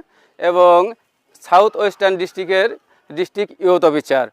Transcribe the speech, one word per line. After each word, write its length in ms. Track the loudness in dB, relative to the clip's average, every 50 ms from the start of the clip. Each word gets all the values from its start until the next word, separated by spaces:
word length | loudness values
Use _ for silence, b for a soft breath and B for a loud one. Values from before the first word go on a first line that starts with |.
| -2 _ _ _ _ _ _ -6
এবং 540 | -4 -2 2 4 4 4 4 4 2 0 -6 _ _ _ _ _ _ _ _ _
সাউথ 360 | -4 0 2 2 2 2 0
ওয়েস্টার্ন 400 | -2 -4 -4 -4 -2 -2 -2 -2
ডিস্ট্রিক্টের 600 | -2 -6 -8 -10 -10 -6 -4 -2 -2 -2 -2 -4 -10 _ _ _ _ _ -12 -8
ডিস্ট্রিক্ট 480 | -8 -8 -8 -6 -8 -8 -8 -8 -4
ইউথ 240 | 0 0 2 2 2
অফিসার। 440 | 0 0 -2 -2 -2 -2 -2 -4 -4